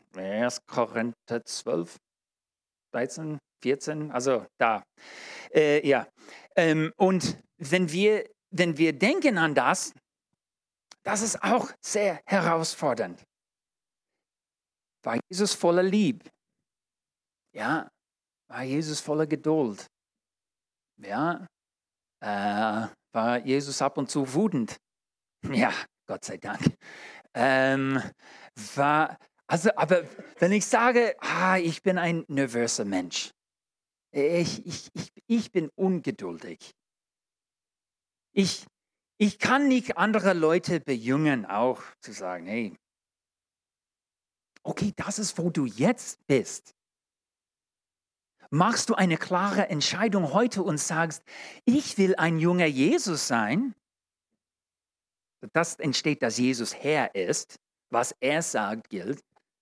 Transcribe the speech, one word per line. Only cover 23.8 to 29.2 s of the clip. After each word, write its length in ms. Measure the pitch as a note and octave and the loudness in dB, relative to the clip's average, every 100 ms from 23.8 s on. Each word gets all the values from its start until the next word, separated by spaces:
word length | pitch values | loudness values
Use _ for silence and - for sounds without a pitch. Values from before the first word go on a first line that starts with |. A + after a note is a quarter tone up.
| C3+ D3 | -2 -2
und 140 | C3 | -4
zu 240 | D3 C3 | -2 -2
wütend? 420 | D3 G#3+ C3+ G#2+ - _ _ _ _ _ _ | 0 0 0 -4 -6 _ _ _ _ _ _
Ja, 280 | - - A#2+ - - _ - | -4 0 0 -2 -10 _ -12
Gott 180 | F#2+ | -12
sei 120 | - F#2+ | -10 -12
Dank. 240 | G#2 - - - - - - - _ | -10 0 0 0 -20 -20 -20 -20 _
Ähm, 680 | A#2+ C3 C3 C3+ C3+ C3+ C3+ - _ - - - A2+ G#2 | 0 4 4 4 2 0 -2 -4 _ -20 -20 -20 -18 -10
war, 420 | C#3 C#3+ D3+ D#3 - | 0 2 2 0 -4